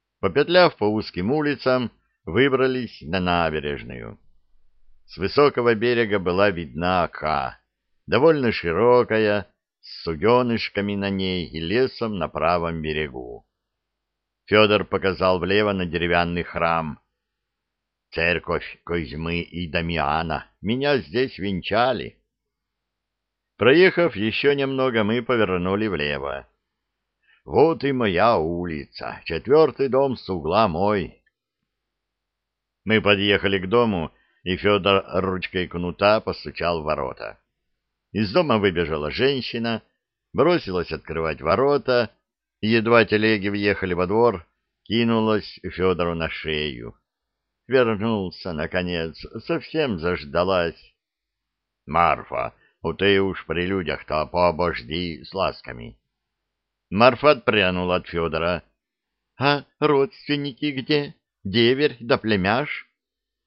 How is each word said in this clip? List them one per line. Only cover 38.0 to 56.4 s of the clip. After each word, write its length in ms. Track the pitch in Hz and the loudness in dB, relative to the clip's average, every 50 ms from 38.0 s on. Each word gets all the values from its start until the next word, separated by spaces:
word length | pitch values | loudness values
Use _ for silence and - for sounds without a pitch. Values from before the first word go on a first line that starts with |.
| _ _ | _ _
Из 180 | - - 110 92 | -4 -2 -2 0
дома 280 | 110 175 175 147 117 110 | 2 2 2 4 2 4
выбежала 520 | 98 101 95 - 87 73 80 73 73 73 | 4 2 2 0 -2 -2 -2 -4 -4 -4
женщина, 720 | - - 123 139 143 131 113 - - 117 113 117 113 107 - _ _ _ _ _ _ _ _ _ - | -2 0 0 0 0 -2 -6 -8 -8 -6 -4 -4 -6 -6 -8 _ _ _ _ _ _ _ _ _ -2
бросилась 580 | 90 135 170 175 156 - 104 90 90 82 - | 0 2 2 2 0 -2 -4 -4 -4 -4 -4
открывать 480 | 82 73 - - 78 80 82 80 76 65 | -6 -8 -8 -8 -6 -4 -4 -4 -4 -4
ворота, 720 | 67 80 92 107 135 143 143 139 113 127 123 120 113 110 _ _ _ _ _ _ _ _ _ _ | -2 0 2 2 2 2 2 0 0 0 0 0 0 -2 _ _ _ _ _ _ _ _ _ _
и 80 | - 107 | 0 2
едва 380 | 117 113 107 117 117 117 110 | 2 2 4 6 6 6 6
телеги 420 | - 110 104 107 110 110 104 92 104 | 4 4 2 4 2 2 0 0 -4
въехали 460 | 101 104 101 101 98 - - 92 87 | -4 -2 0 0 0 0 -2 -2 -2
во 120 | 85 90 | -2 0
двор, 400 | 90 104 113 120 120 98 90 - _ _ _ _ _ _ _ | 0 2 2 2 2 0 -2 -8 _ _ _ _ _ _ _
кинулась 760 | _ - 98 117 117 117 117 113 110 110 107 104 - - - - | _ -4 -2 0 2 2 2 2 2 0 0 -2 -4 -8 -14 -14
Фёдору 520 | - 90 - - 92 92 90 87 87 87 85 | -14 -10 -4 -2 0 0 0 0 -2 -2 -2
на 140 | 82 80 80 | -4 -4 -6
шею. 680 | - - - 80 78 76 76 76 64 58 58 57 - _ _ _ _ _ _ _ _ _ _ _ _ _ _ - | -6 -8 -6 -4 -4 -4 -4 -6 -6 -10 -12 -16 -16 _ _ _ _ _ _ _ _ _ _ _ _ _ _ 0
Вернулся, 840 | 123 131 123 113 110 95 104 117 113 104 95 90 - - - 95 | 2 2 4 2 0 -2 -2 -2 -2 -2 -4 -6 -8 -10 -10 -8
наконец, 640 | 82 76 82 82 - 92 90 87 87 85 82 82 76 - - - - 113 - | -6 -6 -6 -4 -2 -2 -2 -2 -2 -4 -4 -6 -8 -12 -16 -16 -14 -12 -6
совсем 520 | - 165 156 - - - 156 151 131 101 82 | -6 -6 -6 -6 -6 -4 -2 -2 -2 -2 -2
заждалась. 960 | 78 87 90 69 73 71 69 85 90 92 95 90 85 82 76 - - _ _ _ _ _ _ _ _ _ _ _ _ _ _ _ _ _ _ _ _ | -2 -2 -4 -4 -6 -4 -2 0 0 2 2 2 0 -2 -4 -8 -16 _ _ _ _ _ _ _ _ _ _ _ _ _ _ _ _ _ _ _ _
«Марфа, 640 | - 73 82 85 78 71 - - - - 62 62 - - _ _ _ _ _ | -2 0 2 2 2 2 0 -4 -8 -8 -6 -6 -8 -10 _ _ _ _ _
ну 120 | - 82 78 | -8 -8 -4
ты 260 | - 92 101 101 98 | 0 2 2 4 2
уж 240 | 98 95 87 - - | 2 0 -4 -8 -8
при 200 | - 80 85 87 | -6 -4 -4 -2
людях-то 600 | 92 98 95 87 73 73 - - - 73 78 78 | -2 -4 -4 -4 -4 -6 -8 -6 -6 -4 -4 -4
пообожди 1000 | 73 - 87 90 85 82 78 90 85 78 - 117 - 76 87 90 85 80 71 - | -2 0 2 2 2 2 2 0 -2 -2 -4 -8 -8 -6 -6 -6 -6 -8 -10 -14
с 100 | - - | -10 -4
ласками». 640 | 95 90 - - - - 62 62 60 57 - - _ _ _ _ _ _ _ _ _ | -4 -2 -4 -4 -6 -12 -16 -16 -14 -16 -18 -18 _ _ _ _ _ _ _ _ _